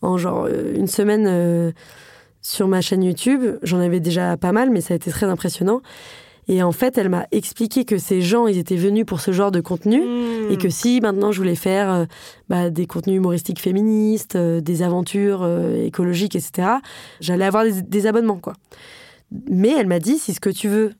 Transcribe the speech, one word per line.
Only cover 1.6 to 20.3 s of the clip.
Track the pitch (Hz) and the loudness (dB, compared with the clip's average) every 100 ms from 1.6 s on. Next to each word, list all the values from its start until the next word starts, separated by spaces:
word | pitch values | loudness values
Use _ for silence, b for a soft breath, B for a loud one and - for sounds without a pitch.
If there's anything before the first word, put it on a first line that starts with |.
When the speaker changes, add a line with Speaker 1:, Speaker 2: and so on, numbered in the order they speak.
| 170 B B B B B B _ | 0 B B B B B B _
Speaker 1:
sur | - - 190 | -8 -2 2
ma | 185 | 2
chaîne | 170 190 | 2 0
YouTube. | 185 175 240 269 240 - | 0 0 0 2 0 -2
J'en | 165 180 | -2 0
avais | 180 175 | 2 0
déjà | 165 170 180 170 | 0 0 0 0
pas | 180 | 0
mal, | 208 262 | 2 2
mais | 208 | 2
ça | - | 0
a | 170 | -4
été | 170 | -4
très | - 196 | -2 -2
impressionnant. | 175 180 - 180 247 B B B B B B - | -2 -4 -2 0 0 B B B B B B -2
Et | 185 | 0
en | 175 | 0
fait, | 170 254 247 | 0 0 2
elle | 190 | 0
m'a | 180 - | 0 -2
expliqué | 214 - - 220 269 | -2 -4 -4 -2 -2
que | 247 196 | 0 0
ces | - 185 | 0 0
gens, | 175 233 233 | 2 2 2
ils | 185 | 2
étaient | 165 185 | 0 0
venus | 190 214 | 2 2
pour | 226 170 | 0 -2
ce | 202 | -2
genre | 185 202 | 0 2
de | 180 | 0
contenu, | 165 175 202 247 | -2 -2 2 2
Speaker 2:
Mm. | 247 240 233 226 214 | 2 -2 -4 -2 -2
Speaker 1:
et | 196 | 0
que | 190 | 0
si | - 233 247 | 0 2 2
maintenant | 220 196 202 | 2 2 0
je | 190 | 0
voulais | 185 170 | 0 0
faire, | 190 190 196 | 0 2 2
euh, | 180 170 B B B - | 0 0 B B B -4
bah, | 175 175 | 0 0
des | 160 170 | -2 -4
contenus | 170 180 190 | -4 0 2
humoristiques | 185 175 170 170 | 2 0 -4 -6
féministes, | 180 190 214 214 214 220 - 185 | -4 0 2 2 2 0 -2 -2
euh, | 170 165 | 0 0
des | 156 165 | -2 -2
aventures, | 180 180 175 202 202 196 | 0 -2 -2 0 0 0
euh, | 175 170 170 113 | 0 0 0 -2
écologiques, | 117 - 180 170 202 180 | -2 -2 -2 0 -2 -4
et | |
cetera, | - - 185 233 B B B B | -6 -2 0 -2 B B B B
j'allais | 160 180 | -2 0
avoir | 190 214 | 2 2
des, | 220 185 | 2 0
des | 165 208 214 | -2 0 2
abonnements, | 214 226 185 | 2 0 -2
quoi. | - - _ B B B B B - - 262 | -8 -14 _ B B B B B -16 -10 -2
Mais | 185 214 302 | 2 4 4
elle | 196 | 2
m'a | 175 | 0
dit, « | 175 302 | 0 0
Si | - | -2